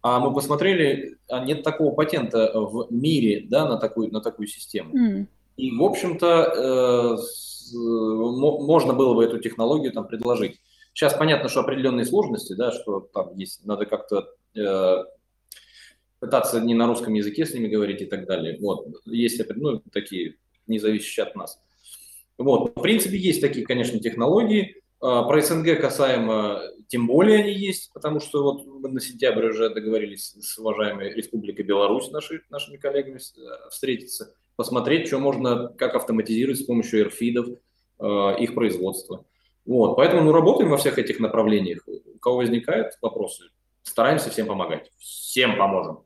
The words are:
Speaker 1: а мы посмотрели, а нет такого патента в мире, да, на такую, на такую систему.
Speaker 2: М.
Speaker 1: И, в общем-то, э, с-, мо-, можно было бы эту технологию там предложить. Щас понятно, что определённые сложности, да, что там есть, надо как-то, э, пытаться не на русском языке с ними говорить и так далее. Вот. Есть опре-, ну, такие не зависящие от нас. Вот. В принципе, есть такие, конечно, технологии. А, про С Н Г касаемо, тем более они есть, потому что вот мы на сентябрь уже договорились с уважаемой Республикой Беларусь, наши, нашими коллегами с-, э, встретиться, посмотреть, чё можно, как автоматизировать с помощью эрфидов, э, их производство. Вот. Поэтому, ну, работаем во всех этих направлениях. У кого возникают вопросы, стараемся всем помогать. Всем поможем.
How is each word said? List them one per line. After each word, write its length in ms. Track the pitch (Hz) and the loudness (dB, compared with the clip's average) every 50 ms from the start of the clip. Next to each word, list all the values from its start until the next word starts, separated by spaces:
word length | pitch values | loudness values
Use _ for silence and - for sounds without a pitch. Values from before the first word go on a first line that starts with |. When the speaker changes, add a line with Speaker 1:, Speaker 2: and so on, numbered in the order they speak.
Speaker 1:
а 180 | - 120 123 123 | 0 2 2 2
мы 140 | 135 139 135 | 2 2 0
посмотрели, 840 | 139 139 139 147 143 170 190 190 175 156 139 - 143 - - - _ _ _ | -2 -2 0 0 2 2 2 2 4 2 2 0 -2 -6 -12 -14 _ _ _
а 140 | 123 127 127 | -6 -4 -2
нет 200 | 131 151 143 - | -4 -4 -2 -2
такого 300 | 156 151 - 160 143 - | -4 -2 2 0 0 2
патента 580 | - 151 151 - 156 123 107 - 113 110 110 - | 2 0 0 0 -2 -2 0 2 2 2 2 2
в 320 | 113 107 104 107 120 117 - | 0 -4 -2 -4 -8 -6 -4
мире, 540 | 113 117 131 156 160 143 117 110 104 104 - - | -4 0 0 2 2 2 2 2 2 0 -2 0
да, 180 | 117 143 156 147 | 0 2 2 2
на 100 | 120 - | -2 -2
такую, 340 | - 110 - 117 110 - | -2 -4 -2 -2 -4 -4
на 100 | 104 107 | -4 -4
такую 260 | 107 113 - - 107 101 | -6 -6 -8 -6 -10 -10
систему. 480 | - - - - - 202 85 80 - | -10 -16 -18 -8 -8 -8 -8 -2 0
Speaker 2:
М. 320 | 262 240 220 196 196 202 - _ _ _ _ _ - | 2 2 2 2 -2 -6 -8 _ _ _ _ _ -8
Speaker 1:
И, 120 | 131 131 - | -6 -4 0
в 80 | 117 151 | 2 2
общем-то, 440 | 208 226 - - 180 160 - 175 170 | 2 2 0 -4 -4 -2 0 4 4
э, 920 | 170 165 156 - - - 127 131 131 127 127 123 123 123 120 120 113 107 | 6 6 4 4 2 0 0 0 2 2 4 4 4 4 4 2 0 0
с-, 580 | - - - - - - - - - - 120 | -4 -10 -12 -14 -16 -16 -18 -18 -18 -14 -10
мо-, 840 | 120 117 117 117 113 110 110 110 110 113 120 123 127 139 151 - 147 139 | -6 -2 -2 0 0 0 0 0 0 0 -2 0 2 2 2 2 0 2
можно 280 | 143 160 165 - 127 123 | 4 4 4 4 4 2
было 200 | 123 135 127 117 | 2 4 4 6
бы 100 | 113 117 | 4 4
эту 160 | 117 - 123 | 2 2 -4
технологию 520 | - 113 107 - 113 117 147 156 147 127 | -6 -8 -4 -2 -2 0 0 0 -2 -4
там 160 | 110 113 101 - | -6 -6 -10 -8
предложить. 520 | - 107 110 120 123 110 104 92 - _ _ _ _ _ _ _ _ | -10 -6 -2 -2 0 0 -2 -4 -6 _ _ _ _ _ _ _ _
Щас 200 | - 156 143 - | 0 0 0 2
понятно, 340 | - 151 160 151 139 135 127 | 2 2 2 2 2 0 -2
что 120 | - 135 | -2 0
определённые 440 | 120 - 135 135 131 135 123 120 113 | 0 0 -2 0 0 0 0 0 -2
сложности, 480 | - - 208 202 147 117 104 - - 95 | 0 2 0 0 0 -2 -6 -6 -10 -6
да, 180 | 95 120 123 | -4 -2 -2
что 300 | - - - - 101 98 92 - _ | -4 -6 -8 -6 -6 -6 -8 -6 _
там 220 | 104 92 - - | -6 -6 -6 -8
есть, 300 | 95 95 92 - - _ | -12 -12 -12 -14 -16 _
надо 200 | 101 104 98 104 | -8 -4 -4 -2
как-то, 420 | - 110 101 - - 107 98 92 - - _ _ _ _ | -4 -4 -6 -4 -4 -4 -4 -4 -4 -16 _ _ _ _
э, 480 | 107 104 98 98 95 95 92 92 92 92 - - _ _ _ _ _ _ _ - - _ _ _ - - - _ _ _ _ _ _ | -4 -2 -2 0 2 4 4 2 2 0 -6 -14 _ _ _ _ _ _ _ -20 -20 _ _ _ -20 -20 -20 _ _ _ _ _ _
пытаться 420 | - 110 - 127 110 - 123 117 | -6 0 0 2 2 2 0 0
не 120 | 110 117 117 | 0 2 2
на 140 | 113 117 120 | 2 4 2
русском 260 | 120 113 - 110 110 | 2 0 -2 -2 -2
языке 320 | 107 101 104 101 - 160 | 0 -2 -2 -2 -4 -4
с 80 | - - | -4 -2
ними 140 | 123 113 104 | -4 -4 -2
говорить 340 | 107 107 104 98 98 - | 0 0 0 0 -2 -6
и 40 | 98 | -6
так 200 | 92 - 92 92 | -8 -8 -8 -4
далее. 320 | 90 95 87 80 82 80 80 | -4 -4 -4 -4 -6 -8 -4
Вот. 260 | 98 101 92 76 - - - - _ | -4 -4 -4 -4 -6 -14 -18 -18 _
Есть 340 | 113 113 117 120 113 117 120 | -6 -2 0 0 0 0 -2
опре-, 160 | 110 - - 110 | -6 -6 -6 -4
ну, 240 | 143 151 120 107 _ - | -4 -2 -4 -4 _ -6
такие 440 | _ - - - - 92 85 80 78 _ _ _ _ _ _ - | _ -8 -6 -6 -8 -8 -8 -8 -10 _ _ _ _ _ _ -6
не 120 | 113 107 | -4 -2
зависящие 460 | 104 110 107 101 104 - - - 104 | 0 0 0 0 -4 -6 -4 -4 -6
от 100 | - - | -6 -6
нас. 240 | 101 85 - - _ _ _ _ _ _ - - - - - - - _ _ _ - | -12 -14 -14 -16 _ _ _ _ _ _ -20 -20 -20 -20 -20 -20 -20 _ _ _ -2
Вот. 400 | 123 139 - - - 120 - - | 2 4 4 4 2 0 -4 -2
В 40 | |
принципе, 360 | - 175 220 226 - 190 190 196 | 2 2 2 2 2 -2 -4 -2
есть 240 | 185 185 156 - | 0 0 0 2
такие, 240 | - 139 - 127 110 | 0 0 -2 -2 -4
конечно, 340 | - 127 123 117 120 - 107 | -2 -2 -2 -2 -2 -2 -4
технологии. 800 | - 113 104 113 117 135 170 214 240 208 214 208 196 190 - - _ _ _ _ | -4 -4 -2 0 0 4 4 4 4 4 2 2 0 -2 -8 -20 _ _ _ _
А, 220 | - 127 123 120 113 | 0 2 2 2 2
про 180 | - 139 151 | 4 4 4
С 100 | 147 156 | 4 2
Н 120 | 170 165 160 | 0 0 2
Г 120 | 165 160 | 2 2
касаемо, 840 | - 143 131 120 - 139 135 127 120 113 110 110 110 107 104 101 95 82 92 - - - _ | 4 2 0 2 2 2 2 4 2 2 0 0 0 0 0 -2 -4 -8 -12 -16 -20 -14 _
тем 200 | 117 120 120 117 | -2 -2 0 4
более 320 | 123 156 185 214 214 214 | 6 6 8 8 8 6
они 120 | 208 208 | 4 2
есть, 400 | 208 196 196 196 190 - - - _ | -2 -2 -4 -4 -4 -6 -8 -14 _
потому 280 | 151 - 151 151 151 | -8 -6 -4 -4 -4
что 200 | 147 - - 147 143 | -6 -2 -2 0 2
вот 220 | 143 139 - - | 2 0 -2 -8
мы 240 | - 135 135 135 131 | -18 -18 -12 -10 -8
на 120 | 131 127 | -8 -6
сентябрь 460 | 120 - - - 135 127 110 110 113 113 | -8 -8 -6 0 0 2 2 2 0 0
уже 220 | 110 107 113 110 | 0 0 0 0
договорились 640 | 104 110 107 110 110 110 107 101 98 98 - - - 104 | 0 -2 -4 -2 -2 -2 -2 -4 -10 -12 -14 -16 -16 -16
с 180 | - - - - | -14 -14 -12 -6
уважаемой 560 | 110 110 104 107 107 104 101 98 98 98 85 | -4 -4 -2 0 -2 -2 -2 -6 -8 -8 -6
Республикой 520 | 113 104 - - 110 101 101 98 - 101 | -8 -10 -6 -8 -8 -6 -6 -8 -8 -2
Беларусь, 440 | 95 101 98 101 101 110 131 135 - | 0 2 2 4 2 2 0 -2 -6
наши, 300 | - 151 147 - 160 160 _ _ | -8 -10 -10 -8 -12 -14 _ _
нашими 280 | - 143 - - 143 135 | -10 -10 -10 -10 -14 -8
коллегами 400 | - 143 139 143 135 135 135 127 | -6 -4 -2 -2 -4 -4 -10 -16
с-, 180 | - - _ - | -18 -20 _ -20
э, 320 | 127 123 123 - - - | -18 -18 -18 -18 -18 -18
встретиться, 640 | - - - 131 127 113 - - - - 107 - _ _ _ _ _ | -12 -8 -4 -4 -4 -4 -6 -12 -14 -14 -14 -16 _ _ _ _ _
посмотреть, 540 | - 117 - 127 123 117 120 147 165 165 - | -8 -6 -2 -2 -2 0 2 0 0 0 0
чё 100 | 139 131 | -2 0
можно, 540 | 139 139 131 120 127 123 120 117 127 - - - | 0 0 0 0 0 0 0 0 -2 -8 -6 -4
как 180 | 139 117 - | -4 0 0
автоматизировать 640 | 123 - - 113 110 107 - 110 113 123 131 123 123 | -2 -2 0 0 0 0 0 0 0 0 0 -2 -4
с 40 | - | -2
помощью 380 | - 123 117 107 - - 107 | 0 0 0 0 2 2 2
эрфидов, 460 | 104 101 - - 117 117 117 120 120 120 123 - _ _ _ _ _ _ _ _ | 2 2 0 -2 -2 0 0 0 -2 -4 -8 -14 _ _ _ _ _ _ _ _
э, 360 | 107 107 104 101 101 98 95 - | -4 -2 0 2 2 2 2 2
их 160 | 120 117 - | -2 -2 0
производство. 720 | 117 117 107 90 90 90 95 95 - - - 92 - _ _ _ _ _ _ _ _ _ | 0 0 0 0 0 -4 -4 -4 -6 -10 -12 -14 -16 _ _ _ _ _ _ _ _ _
Вот. 300 | - 120 127 110 95 - | 0 4 4 4 4 6
Поэтому, 280 | 120 139 170 180 175 156 | 6 6 6 6 6 6
ну, 80 | 156 | 6
работаем 380 | 156 165 160 185 262 - 220 170 | 6 8 8 6 6 6 4 4
во 80 | 147 135 | 4 4
всех 200 | - 143 117 - | 2 2 2 0
этих 220 | 113 - - - | -2 -2 -2 -2
направлениях. 640 | 113 - - 117 110 107 107 101 95 90 85 - _ | -2 0 2 2 4 4 4 2 2 -2 -6 -8 _
У 340 | - - - _ - - - | -14 -16 -16 _ -20 -20 -4
кого 180 | - 123 123 123 | -2 0 0 2
возникают 560 | 123 113 117 117 117 - 170 226 220 - - _ | 2 0 0 0 0 0 0 0 0 -4 -6 _
вопросы, 440 | - 110 - 113 101 90 - - 87 85 _ _ _ _ _ _ _ | -6 -4 -4 -4 -6 -6 -8 -14 -20 -20 _ _ _ _ _ _ _
стараемся 460 | - - - 117 131 156 156 - - | -8 0 2 4 4 4 2 0 -4
всем 180 | - - 107 - | -4 -4 -2 -2
помогать. 420 | 101 95 90 87 80 - - - _ _ | -2 -4 -2 -4 -4 -6 -8 -14 _ _
Всем 600 | - - - - - - - 127 127 120 107 - | -18 -18 -16 -14 -12 -6 0 2 2 2 4 2
поможем. 420 | 98 98 95 92 87 82 - - _ | 2 2 2 0 -2 -4 -10 -14 _